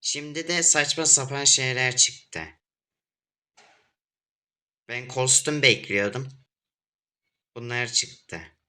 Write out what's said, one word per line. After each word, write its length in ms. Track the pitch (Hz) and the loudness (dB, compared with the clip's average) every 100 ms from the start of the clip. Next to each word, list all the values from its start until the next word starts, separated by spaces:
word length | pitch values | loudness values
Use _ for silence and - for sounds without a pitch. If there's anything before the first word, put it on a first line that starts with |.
Şimdi 460 | - 143 147 147 165 | -6 -8 -8 -10 -4
de 160 | 175 | 0
saçma 420 | 165 151 143 - 160 | 2 4 2 0 4
sapan 400 | - 131 139 139 | 4 4 0 2
şeyler 520 | - 131 127 127 120 | 4 2 0 0 2
çıktı. 500 | - - _ 82 80 - _ _ _ _ _ _ _ _ _ _ _ _ _ _ _ _ _ _ _ _ _ _ _ | 0 0 _ -12 -12 -16 _ _ _ _ _ _ _ _ _ _ _ _ _ _ _ _ _ _ _ _ _ _ _
Ben 200 | 120 127 | -10 -8
kostüm 540 | 127 127 - - 151 | -2 2 2 2 2
bekliyordum. 680 | 147 107 - 101 101 120 135 - _ _ _ _ _ _ _ _ _ _ _ - | 4 2 0 -2 -2 -4 -10 -16 _ _ _ _ _ _ _ _ _ _ _ -14
Bunlar 320 | 120 120 120 | -6 -4 -2
çıktı. 720 | - - - _ 85 80 _ | -2 -4 -10 _ -14 -14 _